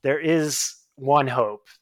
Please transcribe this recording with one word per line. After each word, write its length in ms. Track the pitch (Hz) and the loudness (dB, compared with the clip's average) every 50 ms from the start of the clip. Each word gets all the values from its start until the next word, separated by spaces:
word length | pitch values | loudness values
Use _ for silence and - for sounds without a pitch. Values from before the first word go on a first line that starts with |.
| _ | _
there 160 | 135 139 151 | 0 -2 0
is 560 | 160 156 165 165 151 151 139 - - - - _ _ _ _ | 2 2 2 2 2 0 -2 -4 -6 -6 -8 _ _ _ _
one 300 | - 135 135 143 147 139 | -10 0 2 2 2 2
hope 400 | 131 123 127 117 104 104 104 _ _ - _ | 0 0 -2 -2 -2 -2 -10 _ _ -20 _